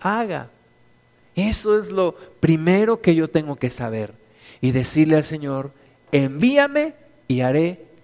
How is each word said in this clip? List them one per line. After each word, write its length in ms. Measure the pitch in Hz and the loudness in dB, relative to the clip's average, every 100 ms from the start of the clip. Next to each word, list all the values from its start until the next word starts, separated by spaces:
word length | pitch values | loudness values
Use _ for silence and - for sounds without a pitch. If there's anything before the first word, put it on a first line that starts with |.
haga? 480 | 185 214 226 156 120 _ _ _ _ _ _ _ _ - | -4 -2 -4 -8 -10 _ _ _ _ _ _ _ _ -4
Eso 420 | 202 220 214 214 | -2 -2 0 0
es 140 | 185 | 0
lo 240 | 190 180 - - - | -2 -2 -2 -16 -2
primero 600 | 156 160 160 190 220 226 | 2 2 4 2 2 0
que 140 | - | 2
yo 140 | 165 160 | 2 2
tengo 280 | 165 151 139 | -2 -4 -6
que 140 | 123 | -6
saber 440 | - 120 110 104 - _ _ - - | -6 -6 -6 -8 -12 _ _ -20 -6
y 120 | 127 | -2
decirle 440 | 127 120 156 156 156 | 0 0 2 4 2
al 80 | |
Señor, 460 | 151 156 143 135 139 - _ _ - | 0 -6 -8 -8 -10 -14 _ _ -2
"Envíame 800 | 143 135 139 233 285 285 285 311 294 _ _ - | 0 0 0 2 2 2 0 -4 -6 _ _ -4
y 140 | 127 | -2
haré 420 | 127 139 170 180 - _ | 0 2 0 -4 -16 _